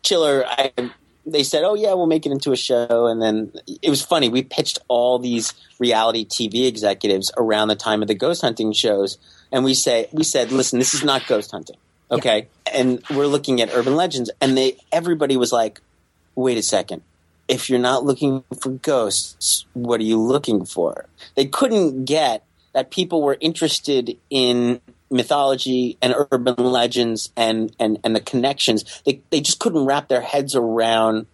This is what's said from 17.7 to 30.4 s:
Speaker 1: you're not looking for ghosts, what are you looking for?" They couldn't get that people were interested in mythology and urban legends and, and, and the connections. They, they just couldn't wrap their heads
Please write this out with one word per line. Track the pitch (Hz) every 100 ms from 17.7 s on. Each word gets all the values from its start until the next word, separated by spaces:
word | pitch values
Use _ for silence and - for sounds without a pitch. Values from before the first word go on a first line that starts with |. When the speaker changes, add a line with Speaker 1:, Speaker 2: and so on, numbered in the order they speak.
Speaker 1:
you're | 127
not | 123 131
looking | 139 127 147 135 - -
for | 135
ghosts, | 131 - 135 107 - - - - - -
what | 123 120 117
are |
you | 110 113
looking | 113 139 147 104
for?" | 90 - 82 - - _ - -
They | 139
couldn't | - 262 220 165 131
get | 127 151 143 113 _ _ _
that | 135 131
people | - 180 170
were | 143 139
interested | 160 165 165 - - 139 120 120 _
in | 135 123 123 120 123 - _ _
mythology | 127 120 147 139 131 131 127 123 -
and | 127 123 143
urban | 131 123 123
legends | 123 127 120 120 117 110 - -
and, | 113 113 110 -
and, | 113 110
and | 117 110
the |
connections. | - 131 131 143 - 110 - - -
They, | 139 _
they | 156
just | 143 -
couldn't | 226 165 135
wrap | 139 147
their | 127
heads | - 143